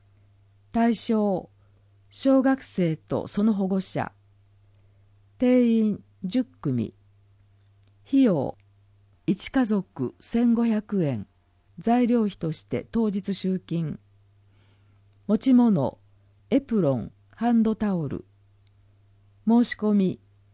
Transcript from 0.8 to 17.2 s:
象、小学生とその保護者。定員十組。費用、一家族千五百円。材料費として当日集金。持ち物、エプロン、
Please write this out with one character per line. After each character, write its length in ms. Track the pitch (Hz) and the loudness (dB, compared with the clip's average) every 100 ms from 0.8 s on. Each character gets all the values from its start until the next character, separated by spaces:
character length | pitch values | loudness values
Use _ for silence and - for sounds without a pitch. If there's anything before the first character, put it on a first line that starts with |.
| 233 | 0
象、 560 | 214 - 220 208 180 - _ _ _ _ _ _ | 0 0 0 0 -2 -6 _ _ _ _ _ _
小 320 | - 269 269 | -2 2 4
学 200 | 262 269 | 4 0
生 340 | - - 170 156 | -4 -2 -2 -2
と 300 | - 120 - | -4 -4 -4
そ 160 | - | 0
の 120 | 214 | 0
保 120 | 196 190 | 0 0
護 140 | 190 | -2
者。 320 | - 147 - _ _ _ _ _ _ _ _ _ _ _ _ - | -4 -6 -8 _ _ _ _ _ _ _ _ _ _ _ _ -2
定 320 | 247 254 240 | 2 4 4
員 360 | 226 214 196 - _ | 2 0 -2 -8 _
十 220 | 185 247 | -6 -4
組。 500 | 247 _ 151 123 110 - _ _ _ _ _ _ _ _ _ _ - | -4 _ -4 -2 -4 -8 _ _ _ _ _ _ _ _ _ _ -2
費 160 | 269 | 2
用、 340 | 254 160 120 - _ _ _ _ _ _ - | 2 2 -2 -8 _ _ _ _ _ _ -4
一 240 | - - | -4 -2
家 140 | 269 | -2
族 500 | 220 208 - - 123 - | 0 -2 -4 -6 -8 -8
千 340 | - 233 240 | -6 0 2
五 100 | 233 | 2
百 380 | 233 214 - 196 | 0 -2 -2 -2
円。 240 | 151 113 95 _ _ _ _ - | -2 -4 -8 _ _ _ _ -8
材 260 | 226 240 240 | 0 2 2
料 200 | 240 208 | 2 0
費 100 | - | -4
と 160 | 160 | -8
し 100 | 156 | -8
て 240 | - 123 - | -8 -8 -4
当 180 | 226 220 | -2 -2
日 240 | 196 190 | -2 -6
集 240 | 190 185 185 | -6 -4 -4
金。 400 | - 170 156 - _ _ _ _ _ _ _ _ _ _ _ _ - | -4 -6 -6 -8 _ _ _ _ _ _ _ _ _ _ _ _ -2
持 120 | 214 | -2
ち 160 | 269 | 4
物、 440 | 247 240 180 123 - _ _ _ _ - | 4 6 2 0 -6 _ _ _ _ -2
エ 100 | 240 | -2
プ 200 | - 220 | 0 0
ロ 160 | 160 123 | 0 0
ン、 120 | - _ | -4 _